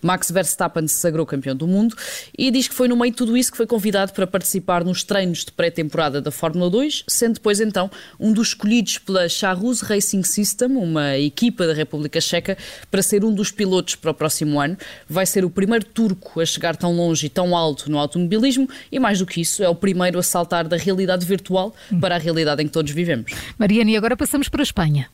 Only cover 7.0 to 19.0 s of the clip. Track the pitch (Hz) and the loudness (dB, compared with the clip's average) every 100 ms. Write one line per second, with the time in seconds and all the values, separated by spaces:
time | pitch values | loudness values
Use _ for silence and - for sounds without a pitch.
7 | - - 233 220 214 208 220 196 190 - | -4 0 0 0 0 2 0 0 -4 -6
8 | - - 220 220 233 - 208 233 214 - | -20 -2 2 2 2 0 2 2 2 -4
9 | - 190 175 - 196 180 226 240 - 208 | -2 0 0 0 -2 0 -2 -2 0 0
10 | 202 196 175 - 208 - 247 269 175 160 | 0 0 0 0 -2 0 0 0 0 0
11 | 143 135 147 - 240 - 175 151 151 151 | 0 0 0 2 0 2 0 0 -2 -4
12 | 147 165 - 170 165 190 - - - 190 | -2 -2 0 -2 -2 -6 -8 -18 -4 0
13 | 190 208 220 202 208 - 202 185 175 - | 2 2 2 0 -2 -2 0 2 0 -4
14 | 165 143 156 - 151 147 143 190 - - | -4 -2 -2 0 0 0 0 -4 -10 -18
15 | - 160 190 202 180 180 196 233 202 - | -6 -2 0 2 0 0 2 2 0 0
16 | 226 190 - - 165 - 170 165 175 175 | 0 0 -6 -2 -2 0 -2 -2 0 2
17 | 175 160 151 - 180 175 160 139 143 151 | 2 0 -2 -2 2 2 2 -2 -2 -2
18 | 143 175 175 214 269 254 269 - - 262 | 0 0 0 2 2 2 0 -4 -8 -2